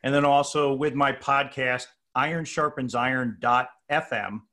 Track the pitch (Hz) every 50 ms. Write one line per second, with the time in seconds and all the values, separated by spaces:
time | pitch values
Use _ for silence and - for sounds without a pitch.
0 | - 131 139 143 143 143 143 143 143 - - 151 147 139 139 131 143 151 127 139
1 | 143 135 135 - - - 139 139 143 131 - 135 131 127 123 127 - - _ _
2 | _ _ _ 127 135 151 165 165 160 139 - - 151 147 147 - 131 123 120 120
3 | 120 127 131 127 127 120 107 92 - 123 120 123 127 - - _ _ _ 147 156
4 | 156 - 127 110 104 101 104 107 - _